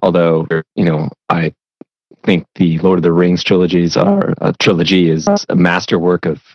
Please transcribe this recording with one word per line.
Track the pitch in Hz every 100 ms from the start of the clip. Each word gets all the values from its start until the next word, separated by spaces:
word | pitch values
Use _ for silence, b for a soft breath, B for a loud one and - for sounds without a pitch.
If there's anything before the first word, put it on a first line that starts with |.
Although, | 95 87 85 80 80 80 - -
you | 85
know, | 78 76 - -
I | 87 80 - _ _ - _ _ _
think | - 90 - -
the | 87 80
Lord | 92 92
of |
the | 85
Rings | 85 90 87
trilogies | - 92 87 87 87 -
are, | - 202 - -
uh, | - -
trilogy | - 90 80 95 85
is | 80 90 101 -
a | -
masterwork | 87 90 - 90 87 87 85
of | 76 -